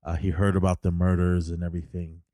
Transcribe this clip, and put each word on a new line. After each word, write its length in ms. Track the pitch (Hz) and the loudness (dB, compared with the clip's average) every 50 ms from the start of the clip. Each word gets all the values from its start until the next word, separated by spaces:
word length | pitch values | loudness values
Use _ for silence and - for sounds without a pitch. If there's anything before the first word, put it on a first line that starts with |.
| _ | _
Uh, 140 | 82 85 | -4 -4
he 120 | 80 85 98 | -2 0 -2
heard 260 | 85 80 101 101 95 | 0 2 2 2 2
about 280 | 95 90 92 90 - - | 4 2 2 0 2 0
the 80 | 95 | -2
murders 580 | 85 87 90 92 92 87 90 90 90 90 85 82 | 0 2 2 2 2 2 2 2 2 0 0 -2
and 160 | 85 82 87 | -6 -6 -6
everything 560 | 85 85 87 80 67 - 87 85 82 80 85 85 _ | -4 -6 -6 -8 -8 -8 -10 -10 -10 -12 -18 _ _